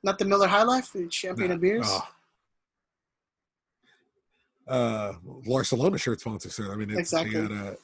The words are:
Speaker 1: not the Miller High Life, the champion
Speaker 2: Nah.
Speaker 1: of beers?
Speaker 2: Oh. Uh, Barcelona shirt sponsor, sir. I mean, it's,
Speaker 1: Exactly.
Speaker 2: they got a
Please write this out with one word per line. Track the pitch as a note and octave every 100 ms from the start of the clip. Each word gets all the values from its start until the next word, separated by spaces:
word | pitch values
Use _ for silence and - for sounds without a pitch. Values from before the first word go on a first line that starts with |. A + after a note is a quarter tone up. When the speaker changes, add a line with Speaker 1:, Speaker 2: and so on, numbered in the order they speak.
Speaker 1:
not | G3 G3
the | G3
Miller | G3+ F#3+
High | G3+
Life, | A#3 B3+ B3+
the | G3 E3+
champion | - F#3 F#3 F#3
Speaker 2:
Nah. | F3
Speaker 1:
of |
beers? | F3+ A3 A3
Speaker 2:
Oh. | F#3+ - _ _ _ _ _ _ _ _ _ _ _ _ _ _ _ _ _ _ _ _ _ _ _ _ _ -
Uh, | C3 A#2+ A2 G#2 E2+ F#2 C3 A2
Barcelona | C3 A#2+ A#2+ E3 E3
shirt | - A2
sponsor, | A#2 G#2+ G2+
sir. | - G2+
I | G#2
mean, | G#2
it's, | G#2+
Speaker 1:
Exactly. | E3 E3 E3
Speaker 2:
they | A2 G#2+
got |
a | G#2 G2+ F#2